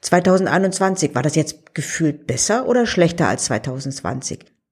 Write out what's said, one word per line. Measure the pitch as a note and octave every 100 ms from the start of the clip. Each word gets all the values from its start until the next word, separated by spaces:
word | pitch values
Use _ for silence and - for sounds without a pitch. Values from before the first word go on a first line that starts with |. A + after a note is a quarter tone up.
Zweitausendeinundzwanzig, | - F3 F3+ F#3 F#3 D#3 F#3+ F#3 F#3+ F#3 D3 -
war |
das | D3 D3+
jetzt | D3+ - _
gefühlt | - C#3+ - D#3+ C#3+ -
besser | C3 - A3 C4
oder | B3 A#3
schlechter | - E3+ E3+ C#3
als | G2 -
zweitausendzwanzig? | A2 C#3 C3 C#3 B2+ F2 B2+ - - - _ _